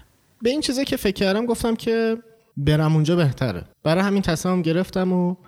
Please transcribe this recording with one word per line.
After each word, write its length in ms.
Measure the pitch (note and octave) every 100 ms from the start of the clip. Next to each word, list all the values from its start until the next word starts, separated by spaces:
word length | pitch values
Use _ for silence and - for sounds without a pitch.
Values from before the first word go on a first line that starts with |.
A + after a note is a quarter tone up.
| - _ _ _
به 80 | A3+
این 100 | D4
چیزی 240 | D4+ B3+
که 120 | C#4 C4
فکر 180 | G#3
کردم 320 | F#3+ G3 G3 A#3+
گفتم 280 | A#3 A#3
که 420 | A3+ A#3 A3+ A3+ A3+ - - _ -
برم 380 | C#3+ D3+ D#3
اونجا 220 | D#3+ D3+ F3
بهتره. 480 | D3 A#2 B2+ F2 D2+ _
برای 220 | D3+ E3+
همین 180 | G3+ G3+
تصمیم 400 | F#3 D#3+ F#3 F#3
گرفتم 500 | D#3+ E3 F#3 F#3+ F#3
و 240 | F3+ F3+ F#3